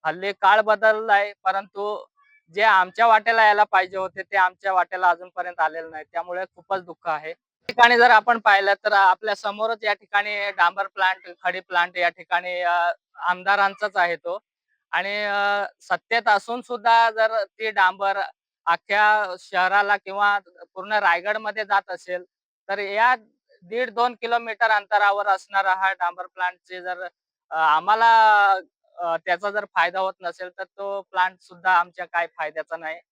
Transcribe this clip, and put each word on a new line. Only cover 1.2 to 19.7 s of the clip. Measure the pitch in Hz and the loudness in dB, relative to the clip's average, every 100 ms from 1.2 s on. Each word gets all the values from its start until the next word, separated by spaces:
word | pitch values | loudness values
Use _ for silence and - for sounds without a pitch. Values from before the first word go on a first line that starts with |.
| 208 202 | 0 -4
परंतु | 190 196 202 202 208 208 - _ _ _ _ | -4 -4 -6 -8 -6 -8 -12 _ _ _ _
जे | 175 | 0
आमच्या | 220 190 185 - 233 | 4 4 2 2 4
वाट्याला | 220 214 226 214 | 4 4 4 4
यायला | 208 | 4
पाहिजे | 214 190 185 190 | 2 2 -2 -6
होते | 185 - | -8 -10
ते | 185 196 | -4 0
आमच्या | 185 185 196 | 0 -2 -2
वाट्याला | 185 175 185 185 | -2 -2 0 0
अजूनपर्यंत | 170 180 185 175 175 | 0 -6 -10 -10 -4
आलेलं | 160 160 165 | -4 -4 -14
नाही, | 156 156 | -16 -10
त्यामुळे | 170 175 180 185 _ | -10 -8 -8 -8 _
खूपच | 165 190 | _ -8
दुःख | 175 160 170 | -8 -12 -8
आहे. | 151 156 170 _ _ - | -8 -8 -16 _ _ -8
ठिकाणी | - 240 240 | 4 4 6
जर | 247 | 6
आपण | 220 214 233 | 6 4 0
पाहिलं | 214 196 196 | 4 2 2
तर | 202 214 | 0 2
आपल्या | 202 190 185 214 202 | 2 4 2 -2 -6
समोरच | 208 208 220 220 | -6 -6 -6 -4
या | 214 | -4
ठिकाणी | 208 208 202 208 208 202 | -4 _ -4 -2 -6 -6
डांबर | 190 175 190 196 | 0 0 0 -8
प्लांट, | 196 185 185 185 175 | -2 -2 -2 -10 -8
खडी | 185 180 | -6 -6
प्लांट | _ 180 175 180 | _ -2 -2 -2
या | 175 | -2
ठिकाणी, | 170 165 175 180 180 | -4 -6 -4 -4 -4
अ, | 175 175 175 - _ - | -2 0 -2 -4 _ -8
आमदारांचाच | 170 180 190 202 196 196 208 196 | -6 -4 -2 0 0 -2 -6 -2
आहे | 175 165 | -2 -2
तो | 170 190 _ _ _ _ _ | -8 -10 _ _ _ _ _
आणि, | 170 196 208 208 | -6 -4 -6 -4
अ, | 202 202 202 196 _ | -2 -2 -2 -6 _
सत्तेत | - 180 _ 226 220 | -6 -6 _ -2 2
असून | 208 - 247 | 0 0 -10
सुद्धा | - 240 220 233 226 | -8 -4 2 4 2
जर | 220 220 220 | 2 0 0
ते | 196 _ 220 | -6 _ -6
डांबर | 202 185 190 196 196 170 _ _ _ - | 2 0 2 -2 -2 -6 _ _ _ -4
अख्ख्या | 170 - 202 214 214 196 185 | -4 0 2 2 2 -2 -8
शहराला | - 180 185 | -6 -2 2